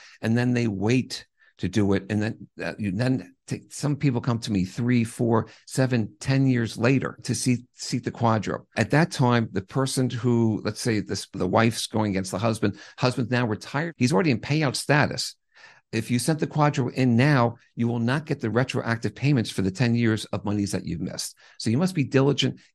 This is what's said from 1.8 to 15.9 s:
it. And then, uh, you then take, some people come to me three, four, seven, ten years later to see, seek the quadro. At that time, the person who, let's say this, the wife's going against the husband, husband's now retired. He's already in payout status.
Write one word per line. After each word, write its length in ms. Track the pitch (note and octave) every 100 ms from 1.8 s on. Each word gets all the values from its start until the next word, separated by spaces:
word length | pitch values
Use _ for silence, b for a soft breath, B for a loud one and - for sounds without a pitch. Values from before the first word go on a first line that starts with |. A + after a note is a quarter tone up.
| G2
it. 120 | F#2+ -
And 120 | G#2
then, 260 | G#2+ - - -
uh, 120 | E2+ -
you 140 | G2+
then 440 | F#2 B2+ C3 - _ -
take, 240 | C3 -
some 240 | - D3 C#3+
people 240 | C#3+ A#2
come 200 | B2+ A#2
to 120 | A#2
me 140 | G2 F#2
three, 380 | - A#2+ B2 A2+
four, 420 | - A#2 A2+ B B -
seven, 480 | - B2+ B2 G#2 -
ten 280 | - C3+ C3+
years 300 | A#2+ A2+ -
later 400 | A#2 C3+ - -
to 120 | - A2+
see, 240 | C3 B2 - -
seek 280 | - B2+
the 80 | A#2
quadro. 540 | - A#2 A2 F2+ C#2 - -
At 160 | A2
that 200 | C#3+ F3
time, 360 | - B2 A#2+ A2
the 100 | F#2
person 480 | - C3+ C3+ C3+ B2+
who, 520 | A#2+ B2 A#2 A2+ G#2 G#2
let's 160 | -
say 200 | A#2+ G#2+
this, 260 | F#2 G2 -
the 140 | G2 F#2
wife's 400 | G#2+ A2+ A2+ -
going 240 | A2+ G#2+
against 200 | F#2+ F#2
the 80 | F#2
husband, 380 | A2+ A2 G#2 B B -
husband's 340 | B2+ B2 A2+
now 140 | B2 A#2+
retired. 480 | G#2 - C#3 E3+ -
He's 140 | B2+
already 200 | F3+ E3+
in 100 | G#2
payout 340 | - D3+ C#3+ -
status. 600 | - D3 A#2+ - - - _ b b b _